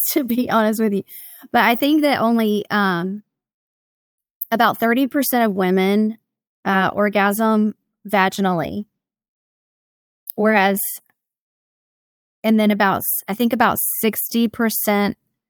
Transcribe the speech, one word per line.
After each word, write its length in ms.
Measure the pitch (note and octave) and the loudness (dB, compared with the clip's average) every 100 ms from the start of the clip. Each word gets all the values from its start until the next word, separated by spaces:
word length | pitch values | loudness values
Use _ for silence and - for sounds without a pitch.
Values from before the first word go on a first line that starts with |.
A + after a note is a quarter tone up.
<laughs> 80 | - | -2
to 120 | E4+ | -2
be 260 | B3 A#3+ B3 | 0 -2 0
honest 300 | A3+ G#3+ G#3+ | 2 2 0
with 140 | A3 | 0
you. 100 | G3 - - - - - | -2 -6 -18 -20 -20 -2
But 120 | A#3+ | 2
I 120 | G#3+ A#3 | 2 2
think 260 | C#4+ D#4 | 2 2
that 180 | D4 B3+ | 2 2
only, 460 | A3+ A#3 A3 G#3 - | 0 2 2 0 -2
um, 540 | G#3 G3 F3 F#3 G#3 - _ _ _ _ _ _ _ _ _ _ _ - | 0 0 0 -4 -8 -14 _ _ _ _ _ _ _ _ _ _ _ -6
about 280 | A#3 A3 - | 0 0 2
thirty 300 | A#3 A#3+ C4+ | 0 2 0
percent 360 | D4 C4 B3 | 0 0 0
of 120 | A3+ F#3+ | 0 0
women, 640 | F#3 F#3+ F#3+ G#3 G#3+ A3+ _ _ _ _ | 0 2 2 2 0 -4 _ _ _ _
uh, 260 | F#3+ F#3+ F#3 | -2 0 0
orgasm 840 | - G#3 G3+ G3+ G#3 A3 G#3+ G#3+ - _ _ G3+ | 0 -2 2 0 0 0 2 0 -4 _ _ -4
vaginally. 800 | G3+ F#3+ G3 G3 F3 G2+ G3+ G#3 _ _ _ _ _ _ _ _ _ _ _ _ _ - - | 0 0 0 -2 -2 -4 -8 -12 _ _ _ _ _ _ _ _ _ _ _ _ _ -16 -2
Whereas, 440 | G#3+ G#3+ G3 G3 - - _ _ _ _ _ _ _ _ _ _ _ _ _ _ | 2 4 2 0 -4 -10 _ _ _ _ _ _ _ _ _ _ _ _ _ _
and 140 | A3 A3 | 0 2
then 120 | G#3+ | 2
about, 260 | G3+ G3 F3 | 2 0 -2
s-, 240 | - - - | -4 -8 -8
I 60 | |
think 180 | G3 A#3 | -2 -2
about 260 | A3+ A3 - - - | 2 0 0 -4 -2
sixty 480 | A3+ - - A#3 A#3 | -2 -2 -4 -2 -2
percent 720 | - A3 - - G3+ G3+ - _ _ | 0 -2 -2 -2 0 0 -4 _ _